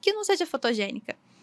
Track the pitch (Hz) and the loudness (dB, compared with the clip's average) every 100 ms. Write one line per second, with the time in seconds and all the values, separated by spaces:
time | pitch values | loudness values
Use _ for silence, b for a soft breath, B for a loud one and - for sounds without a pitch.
0 | - 427 415 392 349 269 240 226 196 - | 0 2 2 2 0 0 0 0 -2 -6
1 | - - _ B | -10 -14 _ B